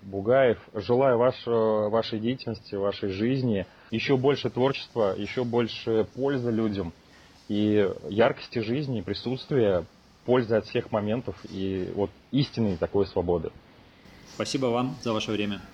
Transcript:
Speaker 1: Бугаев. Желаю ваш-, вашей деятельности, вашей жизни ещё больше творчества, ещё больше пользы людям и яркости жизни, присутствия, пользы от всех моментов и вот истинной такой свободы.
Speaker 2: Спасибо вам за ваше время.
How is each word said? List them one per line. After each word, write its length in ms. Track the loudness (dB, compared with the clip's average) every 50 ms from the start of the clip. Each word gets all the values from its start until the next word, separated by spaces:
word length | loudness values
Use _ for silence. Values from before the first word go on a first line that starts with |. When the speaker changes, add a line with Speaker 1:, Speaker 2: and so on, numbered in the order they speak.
Speaker 1:
Бугаев. 580 | -14 -8 -8 -4 0 4 4 6 6 4 4 0 -4 -8 -10
Желаю 440 | -8 -2 0 2 4 4 4 4 4
ваш-, 280 | 4 2 0 -2 -4
вашей 720 | 0 0 2 2 2 2 2 0 2 0 0 0 0 -4 -4
деятельности, 560 | -2 -2 -4 -4 -6 -8 -8 -8 -10 -8 -6
вашей 340 | -2 -2 -2 -2 -2 -4 -4
жизни 560 | -2 0 0 0 0 0 0 0 0 0 -2 -6 -10 -20 -12 -8
ещё 280 | -6 -4 0 2 2 4
больше 320 | 4 2 2 2 -2 -4
творчества, 640 | 0 2 2 2 0 -2 -8 -6 -2 0 2 2 0 -2
ещё 280 | -6 -6 -4 -4 -4
больше 600 | 0 0 0 0 0 -4 -6 -4 0 2 2 0 0 -2
пользы 360 | -4 -2 -2 -2 -2 -2 0
людям 420 | 0 0 0 0 -2 -2 -4 -6 -8 -14 _ -20 -20 -20 -20 -20 -20 -20 -8 -4
и 420 | 0 2 2 4 4 4 4 2 0 -4 -8 -4
яркости 500 | 2 4 4 4 2 -2 -8 -8 -6 -4
жизни, 420 | -2 -2 -2 -4 -2 -4 -4 -6
присутствия, 840 | -4 -4 -6 -6 -4 -4 -6 -6 -4 -2 2 4 4 4 4 2 0 -4 -12 -20 _ -20 -20 _ _
пользы 300 | 2 2 2 4 2 2
от 100 | 0 0 0
всех 240 | -2 -4 -2 0
моментов 440 | -2 -2 0 0 -2 -2 -4 -6 -10 -10 -14 -12
и 420 | -8 -4 -4 -2 -2 -2 -4 -4 -2
вот 160 | -2 -2 -2 -4 -10 -12 _
истинной 460 | 0 0 0 0 0 0 0 0 0 0
такой 280 | -2 0 2 0 0
свободы. 460 | 2 0 -2 0 2 0 0 -2 -4 -10 -14 -20 -20 -20 -20 -20 -20 -20 -20 -20 -20 -20 -20 -20 -18 -8
Speaker 2:
Спасибо 320 | -8 -6 -4 -2 -2 0 0
вам 280 | 0 0 0 -2 -4 -6
за 120 | -4 -2 -2
ваше 180 | -2 -2 -2
время. 300 | -2 -2 -2 -2 -4 -6 -10 -16